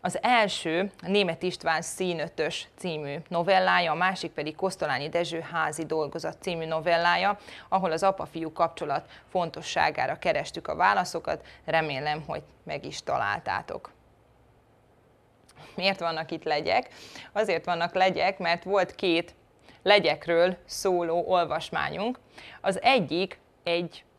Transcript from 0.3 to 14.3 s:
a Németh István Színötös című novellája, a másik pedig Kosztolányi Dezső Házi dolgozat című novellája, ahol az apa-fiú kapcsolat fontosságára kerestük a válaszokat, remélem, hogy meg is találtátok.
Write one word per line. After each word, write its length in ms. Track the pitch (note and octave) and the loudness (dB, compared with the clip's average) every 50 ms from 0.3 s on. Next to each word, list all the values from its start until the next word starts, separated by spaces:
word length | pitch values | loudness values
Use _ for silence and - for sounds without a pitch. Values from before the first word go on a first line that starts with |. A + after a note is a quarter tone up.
| B3+ A#3 A3 G3 - - - E3 D#3+ E3+ F#3+ G3+ - _ - | 4 4 4 2 0 -2 -2 0 0 0 0 -2 -4 _ -4
a 60 | E3+ | 0
Németh 360 | G3 G#3 G3+ F3 E3 - - | 2 2 4 2 0 -2 -2
István 380 | F3+ F3 - - E3+ D#3+ D#3 E3+ | -4 -4 -2 -2 0 0 0 -2
Színötös 840 | - - - F#3+ F3+ F3 D#3+ D3 D#3+ - - D#3 D#3 E3+ - - - _ | -6 -4 -2 -2 -2 0 -2 -4 -6 -2 -2 -2 -2 -2 -6 -10 -12 _
című 400 | - - F3+ D#3+ D3+ D3+ C#3 C#3+ D#3+ D#3+ - | -8 -6 -6 -4 -4 -6 -6 -8 -8 -8 -4
novellája, 640 | F3+ E3+ E3+ F3+ F#3+ F#3 F#3 F#3 F3+ F3+ F3 E3 D3+ | -2 0 2 4 4 4 6 6 4 4 4 2 2
a 20 | |
másik 360 | D#3+ F3 F#3 F#3+ F#3 - D#3+ | 2 2 0 0 -2 -6 -8
pedig 240 | - - D3 D3+ D#3 | -6 -4 -6 -6 -4
Kosztolányi 540 | - - F#3+ F#3 - - D3+ C3+ B2+ C#3+ D#3+ | -2 -2 -2 -2 -2 -2 -2 -2 -2 -4 -2
Dezső 320 | D#3+ E3+ F3 D#3 E3+ D#3+ | 0 -2 -2 0 -4 -6
Házi 440 | E3 - E3+ E3+ D#3+ D#3 D#3 - D#3+ | -8 -6 -4 -2 -2 -2 -2 -4 -6
dolgozat 520 | D3+ D#3+ D#3 D3+ C#3 - E3+ D#3+ D#3+ D#3+ - | -2 -2 -2 -2 -2 -4 -6 -8 -8 -8 -6
című 240 | - G3 F3 E3 D#3+ | -6 -6 -4 -4 -4
novellája, 720 | D#3+ D#3+ D#3+ D3+ F3 E3+ E3 E3+ E3+ F3 F3 F#3 G3 G#3 G3+ - - - - - - | -2 -4 -2 0 2 2 4 4 4 2 4 2 0 0 -2 -8 -18 -18 -20 -8 -2
ahol 240 | - F#3+ F#3 F3+ D#3+ | -2 0 0 0 0
az 100 | E3 G3+ | 2 2
apa-fiú 500 | F#3+ F#3+ F#3+ F3 - - E3 E3 D#3+ D#3+ | 2 2 2 -6 -8 -6 -8 -8 -8 0
kapcsolat 580 | - E3+ E3 E3 - E3+ D3+ C#3 D3+ - - - - - _ | 0 0 0 0 -6 -6 -4 -4 -4 -4 -8 -20 -20 -20 _
fontosságára 880 | - F#3 F3 E3 C#3+ - E3 - - F3 D#3+ D3+ D3 C3+ B2+ C3 D3 - | -2 -2 -2 -2 -4 -10 -10 -4 0 2 2 2 2 0 -2 -2 -2 -2
kerestük 500 | - F3+ D#3 D3 D3 C#3+ - E3 D#3+ - | 0 0 0 0 -2 -6 -10 -10 -8 -6
a 60 | D3+ | -2
válaszokat, 720 | D#3+ F3 F#3+ G#3 G3 F3+ - - E3 - - D#3 D#3 - - - - - | 2 4 4 4 4 0 -2 -4 -8 -4 -4 -6 -6 -6 -16 -20 -16 -6
remélem, 580 | - D#3 D#3+ D#3+ D3+ C#3+ C3 C#3+ D3+ D3+ D#3 D3+ | -2 0 0 0 0 -4 -4 -4 -4 -4 -6 -6
hogy 160 | - D3+ D3+ C#3+ - - _ _ | -8 -10 -10 -10 -14 -20 _ _
meg 220 | E3 D#3 C#3+ - | -10 -10 -8 -8
is 180 | C#3+ C#3+ - - | -10 -12 -10 -6
találtátok. 920 | - D3+ B2+ A#2 G2+ G2+ - - - F2+ G2 - - - - - - - _ _ _ _ _ _ _ | -4 -2 -2 0 0 -2 -2 -4 -4 -4 -4 -4 -6 -10 -10 -10 -14 -20 _ _ _ _ _ _ _